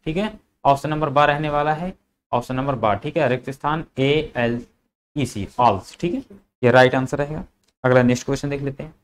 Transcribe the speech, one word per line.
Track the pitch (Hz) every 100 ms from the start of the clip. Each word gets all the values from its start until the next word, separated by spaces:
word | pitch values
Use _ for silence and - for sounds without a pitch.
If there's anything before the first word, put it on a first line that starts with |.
ठीक | - 160
है, | 214 214 _ _
ऑप्शन | 139 139 151
नंबर | 151 151
बारह | 139 147
रहने | 143 151
वाला | 147 151
है, | 156 185 - _ _ _
ऑप्शन | 120 -
नंबर | 127 139
बारह। | 127 107 98
ठीक | 147 165
है, | 135
रिक्त | 123 -
स्थान | 139 147 156 - -
एएलईसी, | 135 151 120 123 120 120 - _ _ _ _ 147 131 104 95 -
ऑल्स। | 123 95 - -
ठीक | 175
है, | 254 - - _ _
ये | 117
राइट | 127 127
आंसर | 131 131 139
रहेगा। | 143 156 - _ _ _
अगला | 131 127
नेक्स्ट | 123 123
क्वेश्चन | - 139 143
देख | 143
लेते | 139 139
हैं। | 156 _